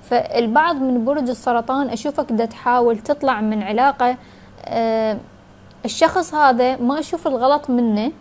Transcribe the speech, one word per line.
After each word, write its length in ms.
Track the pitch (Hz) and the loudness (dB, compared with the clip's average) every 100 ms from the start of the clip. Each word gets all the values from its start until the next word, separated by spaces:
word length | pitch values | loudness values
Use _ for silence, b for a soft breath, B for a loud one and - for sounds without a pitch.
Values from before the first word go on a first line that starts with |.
فالبعض 720 | - 240 - - 233 254 330 302 | 0 -2 0 -2 2 2 2 0
من 280 | 262 247 | 0 0
برج 240 | 226 294 254 | 0 -2 -2
السرطان 600 | 247 - 240 233 262 269 | -4 0 -2 0 -2 -2
أشوفك 440 | 220 294 285 277 | -4 -4 -4 -2
دا 120 | 226 | -2
تحاول 540 | 233 - 254 247 240 226 | -2 -2 0 2 2 0
تطلع 420 | - 285 277 226 | -2 -2 0 0
من 220 | 214 214 | -2 -2
علاقة، 540 | 196 214 269 269 247 247 B B B - | -2 2 2 2 0 0 B B B -20
آه، 540 | - 226 226 220 220 208 - - - - - - | -6 -2 0 0 -2 -4 -8 -20 -20 -20 -20 -12
الشخص 500 | 240 - 320 370 330 | -10 0 0 2 -2
هذا 420 | 302 285 240 254 254 | 4 4 4 2 2
ما 220 | 240 285 | 0 -2
أشوف 280 | 311 330 330 | -4 -4 -2
الغلط 440 | 262 262 294 285 | 0 2 2 2
منه 420 | 247 233 208 233 320 | 0 2 2 -2 -4